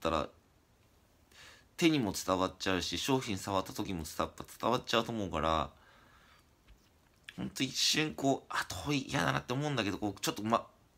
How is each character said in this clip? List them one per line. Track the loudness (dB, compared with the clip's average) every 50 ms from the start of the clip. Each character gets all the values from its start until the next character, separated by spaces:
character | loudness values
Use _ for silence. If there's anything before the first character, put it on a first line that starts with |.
た | -2 0
ら、 | 0 0 -2 -4 -8 _ _ _ _ _ _ _ _ _ _ _ _ _ _ _ _ _ _ _ -20 -20 -20 -20 -20 -20 -20 _ _
手 | 4 4 6
に | 6 6
も | 2 2
伝 | 0 -2 0 0 2
わ | 2 2 0
っ | -2 -2
ち | 0 2
ゃ | 2
う | 2
し、 | 0 0 -2
商 | -2 2 2 2 2
品 | 2 -2 -4
触 | -4 -2 0 0 0
っ | 0
た | -2
時 | -6 -6 -4 -4 -4
も | -6 -6
伝 | -6 -2 -2 -2
わ-、 | -2 -4 -10 -14 -14 -10 -2
伝 | 0 0
わ | 0
っ | 0 0
ち | 0 0
ゃ | 2
う | 2
と | 0 -2
思 | -4 -4
う | -2
か | -2 0
ら、 | 2 4 2 2 0 -2 -8 -16 -20 -20 -20 -20 -20 -20 -20 -20 -20 -20 -20 -20 _ _ _ _ _ -20 -20 -20 _ _ _ _ _ _ _ _ _ -16 -10
ほ | -8 -8
ん | -6
と | -2 -2 -2
一 | -2 0
瞬 | 0 2 2 4 2 2 0 -2
こ | 0 2 2 2 0 -2 -4
う、 | -4
あ、 | -4 -4
遠 | -4 -6 -6 -2 -2 -2
い、 | -2 -2 0
嫌 | 0 2 2
だ | 2
な | 0 0
っ | -2
て | -2 -2
思 | -2 0
う | 0
ん | 0
だ | 0 0
け | 0
ど、 | 0
こ | 0 -2 -4 -4
う、 | -2
ち | -4 -4
ょ |
っ | -2
と | -2 0
ま、 | 0 0 0 0 -6 -16 _ _ _ _